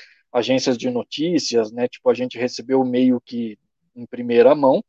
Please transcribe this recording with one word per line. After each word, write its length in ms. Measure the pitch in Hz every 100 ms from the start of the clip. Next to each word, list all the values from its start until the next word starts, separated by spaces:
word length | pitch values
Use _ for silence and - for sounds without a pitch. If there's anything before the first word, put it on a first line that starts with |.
| - _ _
agências 460 | 123 110 131 135 120
de 120 | 127
notícias, 840 | 123 - - 160 165 - 117 107
né, 160 | 117 123
tipo, 220 | - 127
a 40 |
gente 240 | 120 123 113
recebeu 460 | 123 - 117 131
meio 360 | 127 123 127 123
que 360 | - 120 113 208 _ _ _ -
em 100 | 120
primeira 480 | 123 120 120 135
mão, 300 | 151 135 165